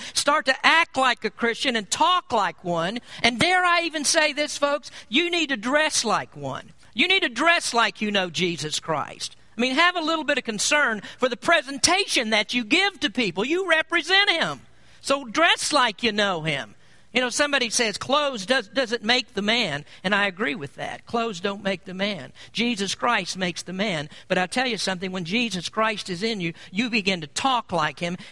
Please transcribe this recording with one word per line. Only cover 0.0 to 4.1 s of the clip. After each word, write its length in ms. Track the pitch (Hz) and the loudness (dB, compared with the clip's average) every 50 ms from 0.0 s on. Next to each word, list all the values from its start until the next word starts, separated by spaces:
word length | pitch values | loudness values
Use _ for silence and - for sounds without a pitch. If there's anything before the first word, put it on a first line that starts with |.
| - - - | -12 -6 -4
Start 320 | - - 285 294 - - | -2 2 2 2 2 2
to 200 | 269 254 - - | 0 2 4 4
act 300 | 262 302 330 330 - - | 4 6 4 4 2 2
like 300 | 262 262 254 233 - - | 2 2 2 2 0 -4
a 40 | 196 | -8
Christian 460 | - - 233 233 226 - - 277 240 | -4 -2 -2 -2 -2 -2 -2 -2 -2
and 140 | 226 202 - | -2 -2 -2
talk 420 | - - 311 339 359 359 - - | 0 2 2 4 2 2 0 0
like 320 | 254 220 196 175 165 - - | 0 0 0 0 -2 -4 -4
one. 360 | 180 175 165 165 180 233 247 - - - - | -2 0 0 0 -2 -4 -6 -10 -14 -4 0
And 160 | - 233 247 220 | 2 2 2 4
dare 280 | 302 349 370 370 359 | 4 4 4 4 4
I 160 | 349 349 349 | 4 4 2
even 220 | 339 330 294 311 277 | 2 0 -2 -2 0
say 280 | - | 2